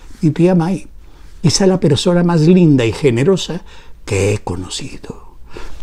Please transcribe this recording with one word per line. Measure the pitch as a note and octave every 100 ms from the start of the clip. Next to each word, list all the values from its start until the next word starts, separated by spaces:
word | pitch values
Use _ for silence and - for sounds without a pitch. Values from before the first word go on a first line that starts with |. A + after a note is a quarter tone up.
| - -
Mi | D3+
tía | C#3+ F3 F#3
May, | D#3+ F#3+ - - - - - -
esa | D3+ -
es | F#3+
la | F#3
persona | E3 - F#3 F3
más | F3 E3+
linda | D#3 F#3 E3 C3+
y | A2+
generosa | - D3 A#2 D3+ F#3+ - E3 - - - -
que | - F#2+ G2+
he | G#2+
conocido. | - F2+ F#2 - C#3 - - - - - - - - -